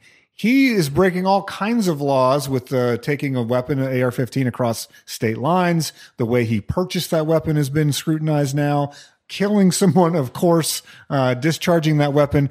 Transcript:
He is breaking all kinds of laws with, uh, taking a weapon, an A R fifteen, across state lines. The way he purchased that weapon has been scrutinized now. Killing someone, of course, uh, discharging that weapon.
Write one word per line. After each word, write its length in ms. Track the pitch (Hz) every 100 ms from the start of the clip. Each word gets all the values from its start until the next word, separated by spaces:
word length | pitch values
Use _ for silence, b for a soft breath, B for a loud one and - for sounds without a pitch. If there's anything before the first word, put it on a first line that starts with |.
| b b b
He 340 | - 214 269 269
is 220 | 214 143
breaking 360 | 147 190 180
all 180 | 190 196
kinds 440 | 190 - 202 240 180
of 140 | 147
laws 480 | 143 135 127 143 135
with, 240 | 127 -
uh, 240 | 131 123 117
taking 400 | - 139 143 127
a 40 |
weapon, 380 | 113 123 - 135
an 140 | 135
A 80 | 127
R 100 | 127
fifteen, 360 | 120 120 135 127
across 420 | - 120 113 - b
state 320 | - - 113 113
lines. 560 | 139 185 175 165 143 B B -
The 80 |
way 180 | 113 123
he 160 | 110 110
purchased 520 | - - 180 185 -
that 140 | 165
weapon 300 | 156 160 160
has 140 | 151 135
been 240 | 147 151
scrutinized 600 | 131 - 156 156 151 143
now. 380 | 143 147 147 143 B B B -
Killing 440 | - 202 208 185
someone, 420 | - 196 139 165
of 160 | 170 123
course, 500 | - 175 165 151 - B B B
uh, 240 | 139 127
discharging 640 | 123 156 147 - 170 156 151
that 160 | 147
weapon. 360 | 143 143 147 139